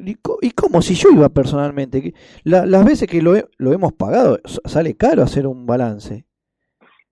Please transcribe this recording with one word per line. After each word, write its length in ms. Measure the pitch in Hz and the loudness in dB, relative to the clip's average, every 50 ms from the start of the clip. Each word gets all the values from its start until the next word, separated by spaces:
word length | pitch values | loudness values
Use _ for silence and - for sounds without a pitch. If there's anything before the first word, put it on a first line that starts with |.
| 185 | -14
¿y 100 | 190 220 | -14 -14
co-, 220 | - - - - - | -10 -10 -8 -6 -4
y 100 | - 240 | -4 -4
cómo 300 | - - 427 320 - 170 | -2 -2 -2 0 0 0
si 140 | - - 180 | 0 0 0
yo 140 | - - 392 | 4 6 6
iba 180 | 294 160 147 139 | 6 6 6 4
personalmente? 720 | - 143 131 - 147 143 143 143 143 143 135 123 127 135 | 2 0 -2 -2 -2 -4 -4 -4 -4 -6 -8 -6 -6 -6
Que 120 | 143 170 - _ _ _ - _ - | -6 -8 -12 _ _ _ -20 _ -2
la-, 220 | 156 175 185 175 | 2 2 2 4
las 180 | 190 190 190 202 | 4 4 4 4
veces 220 | 269 302 - 233 | 4 2 0 -2
que 140 | - 170 165 | -4 -2 0
lo 160 | 160 170 190 | 2 2 2
he-, 100 | 214 - - _ | 2 0 -6 _
lo 140 | - 131 127 | -4 -2 0
hemos 220 | 156 196 185 151 - | 0 0 -2 -4 -4
pagado, 440 | - - 104 151 233 254 156 113 - - | -6 -4 -2 0 2 2 2 0 -2 -4
s-, 160 | - - - - | -10 -14 -12 -10
sale 320 | - - 151 165 151 - | -4 -4 -2 -2 -2 -2
caro 260 | - - 269 330 233 135 | 0 0 2 2 2 0
hacer 240 | - - 143 135 | 0 -2 -4 -4
un 180 | 135 127 127 123 | -4 -6 -8 -4
balance. 600 | 120 120 127 123 117 104 104 - - 107 117 - _ _ _ _ _ _ _ _ _ _ _ _ _ _ _ _ _ | -4 -2 -2 -2 -4 -6 -8 -12 -14 -16 -16 -18 _ _ _ _ _ _ _ _ _ _ _ _ _ _ _ _ _